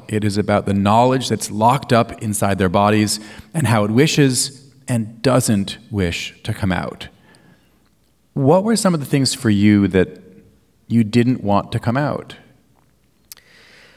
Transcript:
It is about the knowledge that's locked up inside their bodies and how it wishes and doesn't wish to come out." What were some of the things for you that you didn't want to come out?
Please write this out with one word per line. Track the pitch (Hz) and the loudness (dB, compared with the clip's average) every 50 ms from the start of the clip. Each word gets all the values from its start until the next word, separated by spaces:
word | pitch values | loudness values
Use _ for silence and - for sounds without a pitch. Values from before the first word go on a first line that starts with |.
| - - | -10 -6
It | 110 107 104 | -4 -4 -2
is | 107 95 | -2 -2
about | 107 95 101 104 101 - | -2 -2 0 0 0 0
the | 101 101 | 0 0
knowledge | 101 98 101 107 113 123 127 131 135 123 - | 0 2 2 4 4 4 4 2 0 -2 -4
that's | 113 104 - - | -4 -6 -6 -8
locked | 98 104 110 120 127 139 - - 127 | -4 0 2 2 2 0 0 0 0
up | 117 117 - - - | 0 0 0 -6 -8
inside | 110 110 101 - 110 98 98 | -6 -6 -4 -2 -2 -2 0
their | 92 95 | 0 0
bodies | 92 85 101 101 104 107 107 107 101 - - - - - - - _ - | 0 2 2 2 2 2 2 2 0 -2 -6 -10 -16 -20 -20 -18 _ -6
and | 165 143 | -4 0
how | 104 120 110 104 | 0 2 0 0
it | 104 | 2
wishes | 110 120 151 156 - 156 143 135 123 120 - - - - - - _ _ _ - | 2 2 2 4 4 2 2 2 0 -2 -4 -6 -10 -16 -20 -20 _ _ _ -4
and | 127 117 110 104 - - | -4 -4 -4 -6 -8 -4
doesn't | - 131 127 131 123 - 113 98 98 - - - - - | -2 0 2 2 2 2 0 0 -2 -4 -8 -14 -14 -8
wish | 110 101 92 85 82 - - - - _ - | -4 -2 -2 -2 -4 -6 -10 -12 -16 _ -12
to | - 107 | -10 -8
come | - - 92 90 | -4 -4 -2 -2
out." | 90 76 - - - - - - _ _ _ _ _ _ _ _ _ _ _ _ _ _ _ _ _ _ _ _ _ _ _ - | -4 -6 -8 -10 -14 -16 -20 -20 _ _ _ _ _ _ _ _ _ _ _ _ _ _ _ _ _ _ _ _ _ _ _ -6
What | 143 139 139 160 185 196 | 0 2 4 4 4 2
were | 220 233 | 0 0
some | 208 - 190 170 | 0 0 0 0
of | 156 | -2
the | 135 | -2
things | - - 143 135 120 - | -2 0 0 0 0 -2
for | - - 113 | -2 0 0
you | 104 98 104 107 104 101 101 | 2 4 4 6 6 4 4
that | 95 87 95 87 - - - - - - - - _ _ _ _ _ _ _ _ - | 4 2 2 0 0 -4 -12 -20 -20 -20 -20 -20 _ _ _ _ _ _ _ _ -2
you | 113 117 113 | 0 0 0
didn't | 104 107 123 117 123 127 - | 2 2 2 2 2 0 -2
want | - 104 101 101 - - | -2 -2 0 0 -2 -2
to | - 117 | -6 -4
come | - 120 117 | -2 -2 -2
out? | 135 147 135 - - - - - - _ _ _ _ _ _ _ _ _ _ _ _ _ _ _ _ _ - - - _ _ _ - _ _ _ - - _ _ | -2 -2 -4 -6 -8 -10 -14 -20 -20 _ _ _ _ _ _ _ _ _ _ _ _ _ _ _ _ _ -20 -20 -20 _ _ _ -20 _ _ _ -20 -20 _ _